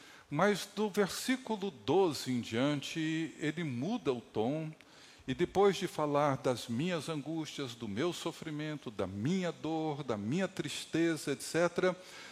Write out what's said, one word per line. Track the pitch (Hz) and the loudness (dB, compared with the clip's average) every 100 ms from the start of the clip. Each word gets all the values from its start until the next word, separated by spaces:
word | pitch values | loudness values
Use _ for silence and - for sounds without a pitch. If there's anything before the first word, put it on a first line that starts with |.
| - - - | -20 -20 -6
Mas | 147 196 196 - | 2 4 2 -2
do | - 214 | -2 0
versículo | 190 196 - - 254 - 220 196 | 2 0 0 -2 -2 -2 -4 -4
doze | 135 107 165 190 131 - | -4 2 4 6 2 -2
em | 123 | -2
diante, | 107 110 139 147 - 165 156 160 160 - | 0 0 2 0 -4 -4 -2 -2 -4 -4
ele | 147 156 | -4 -2
muda | 165 120 147 240 - | -4 -2 -2 -2 0
o | 123 | -2
tom, | - - 110 151 156 156 - - - - - | -2 -2 0 0 -6 -10 -18 -20 -20 -14 -6
e | |
depois | 131 175 185 202 185 | 0 0 6 6 6
de | 175 | -2
falar | - 151 143 147 135 | 0 2 4 4 4
das | 139 123 - | 2 0 0
minhas | 117 170 175 135 | 0 0 0 -2
angústias, | 160 139 160 151 - 139 | -4 -4 -6 -6 -6 -8
do | 117 117 | -6 -6
meu | 101 170 | -2 -2
sofrimento, | 165 170 - - 151 156 151 - | -2 -6 -6 -8 -6 -6 -6 -8
da | 104 95 | -4 -2
minha | 98 120 190 180 | 0 0 2 0
dor, | 139 147 160 156 143 | -2 -4 -2 -2 -2
da | 139 107 | -2 -2
minha | 101 165 185 | 0 0 0
tristeza, | - 147 - - 160 165 156 - | -2 -6 -6 -2 2 2 2 -2
et | 135 | -4
cetera, | - 156 175 185 185 180 - - - | 0 2 4 4 2 2 -8 -16 -16